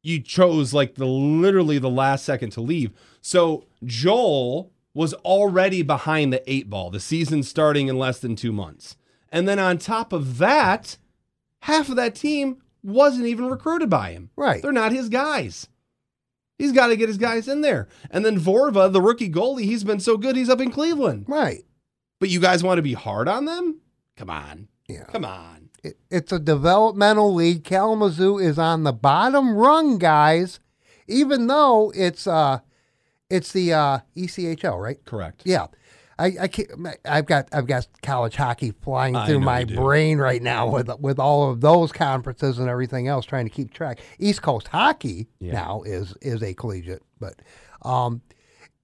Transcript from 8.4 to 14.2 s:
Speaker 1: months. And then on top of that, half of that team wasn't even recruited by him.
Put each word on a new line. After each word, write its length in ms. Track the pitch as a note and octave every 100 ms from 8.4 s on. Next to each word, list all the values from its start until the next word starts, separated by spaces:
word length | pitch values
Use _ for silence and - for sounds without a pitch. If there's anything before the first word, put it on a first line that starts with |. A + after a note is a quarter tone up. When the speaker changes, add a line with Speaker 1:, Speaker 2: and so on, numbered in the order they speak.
| A#2+
Speaker 1:
months. 440 | G#2 E2+ - - - _ _ _
And 160 | E3 F#3+
then 120 | G3+
on 180 | F#3 F3+
top 360 | - A3+ A3+
of 240 | F3 C3+ B2
that, 600 | F#3+ D4 G3+ G3 - - _ _ _ _ _ _
half 280 | - D#4 C#4+
of 60 | B3
that 200 | A#3+ -
team 460 | D4 D4 C#4 B3+ _ _
wasn't 420 | G3 A3+ C#4+ B3 A#3
even 240 | A#3 B3+
recruited 400 | C4 D#4 E4+ D4
by 220 | D3+ F#2
him. 180 | E2+